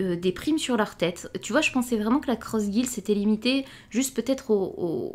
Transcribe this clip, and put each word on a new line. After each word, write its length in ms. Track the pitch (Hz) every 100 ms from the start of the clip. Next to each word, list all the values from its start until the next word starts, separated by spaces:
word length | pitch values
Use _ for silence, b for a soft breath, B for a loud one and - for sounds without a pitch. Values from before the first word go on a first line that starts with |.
euh, 140 | 190
des 160 | 175 180
primes 280 | 180 294 311
sur 180 | 262 233
leur 200 | 208 -
tête. 340 | 170 170 - -
Tu 100 | -
vois, 100 | 262
je 100 | 311
pensais 240 | 254 240 220
vraiment 240 | 214 285
que 80 | 269
la 80 | 226
Cross 320 | - 220 202
Guild 180 | 208 254
s'était 260 | - 208
limitée 500 | 208 208 214 247 269 269 B B
juste 240 | 220 269
peut-être 360 | - 226 262 -
aux, 240 | 202 185 -
aux, 380 | 170 147 85